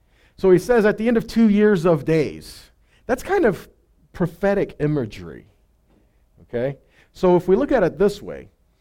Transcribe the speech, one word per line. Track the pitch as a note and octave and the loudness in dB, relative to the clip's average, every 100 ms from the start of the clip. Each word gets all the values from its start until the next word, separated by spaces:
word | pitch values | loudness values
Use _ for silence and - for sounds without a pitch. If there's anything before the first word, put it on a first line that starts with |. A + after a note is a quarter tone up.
| _ _ _ - | _ _ _ -2
So | F#3+ | 2
he | F3+ | 2
says, | F3 A#3+ G#3 | 4 2 2
"At | G3+ | 0
the | A3+ | 0
end | A#3 | -2
of | A3+ | -2
two | A3+ A3+ | 2 2
years | G#3 G#3+ G3+ | 4 4 2
of | E3+ D#3+ | 2 0
days." | B2+ D#3+ B2+ D#2+ D#2 - - _ _ _ - | 0 -2 -2 -6 -16 -20 -20 _ _ _ -6
That's | C4 | -6
kind | - G4 | -2 0
of | D4 E3+ - _ _ _ _ | 0 -2 -8 _ _ _ _
prophetic | - F3 - G3 G3+ C#3 - | -6 -6 -2 -2 -2 -4 -4
imagery. | D3 D3 A2+ G2 E2+ B1 G#1 _ _ _ _ _ _ _ _ _ | -4 -2 -6 -10 -18 -18 -20 _ _ _ _ _ _ _ _ _
Okay? | F2 A#2+ C3 C#3 _ _ _ | -12 -6 -6 -8 _ _ _
So | - F#3 F3+ | -2 2 4
if | F3 | 4
we | G3 | 0
look | C#4+ | 2
at | C#4 | 0
it | E3+ - | 0 0
this | G3+ G3 | -2 -2
way, | F#2+ C#2+ - _ _ _ | -10 -16 -18 _ _ _